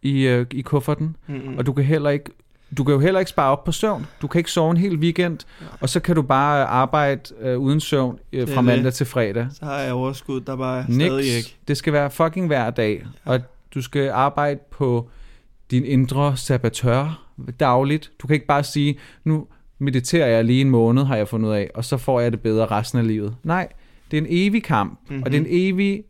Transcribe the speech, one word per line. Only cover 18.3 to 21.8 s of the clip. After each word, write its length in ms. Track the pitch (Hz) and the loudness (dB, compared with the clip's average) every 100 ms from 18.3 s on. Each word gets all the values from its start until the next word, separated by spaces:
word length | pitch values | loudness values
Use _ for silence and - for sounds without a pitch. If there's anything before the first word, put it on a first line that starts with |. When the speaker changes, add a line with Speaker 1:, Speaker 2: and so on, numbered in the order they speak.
Speaker 1:
ikke 120 | 151 - | 0 2
bare 180 | 143 | 0
sige, 340 | 143 147 143 147 - - | 0 0 0 -2 -10 -8
"Nu 220 | - 156 - - - - | -2 -2 -4 -18 -20 -6
mediterer 480 | 139 131 123 170 139 | -2 -2 0 2 4
jeg 180 | 113 | 4
lige 160 | 113 127 | 4 4
en 100 | 135 | 4
måned, 340 | 123 113 123 | 4 4 4
har 120 | 135 120 | 2 0
jeg 120 | 104 | -2
fundet 200 | 113 110 | -2 0
ud 60 | |
af, 160 | 107 101 | -2 -4
og 100 | - | -6